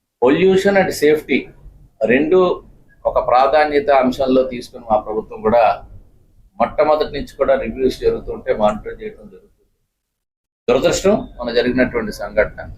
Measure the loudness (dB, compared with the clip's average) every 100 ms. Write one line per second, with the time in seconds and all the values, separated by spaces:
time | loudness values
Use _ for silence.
0 | _ _ 2 4 4 4 2 2 0 0
1 | 2 2 0 -4 -4 -16 -20 -20 -20 _
2 | 0 2 2 2 2 -2 -8 -20 _ _
3 | -4 -2 2 2 4 2 2 0 2 2
4 | 2 0 0 0 0 -6 -14 -16 -2 -2
5 | -2 -6 -8 -6 0 2 2 0 -8 -20
6 | -20 _ _ _ _ -4 -2 0 0 0
7 | -2 -6 -10 -4 0 0 -2 -2 -2 0
8 | -2 -2 -6 -8 -4 0 0 -2 -8 -12
9 | -14 -16 -20 -20 _ _ _ _ _ _
10 | _ _ _ _ _ _ -2 0 2 0
11 | 0 0 -2 -10 -4 -2 0 0 -2 -2
12 | -6 -8 -4 -2 -2 -4 -16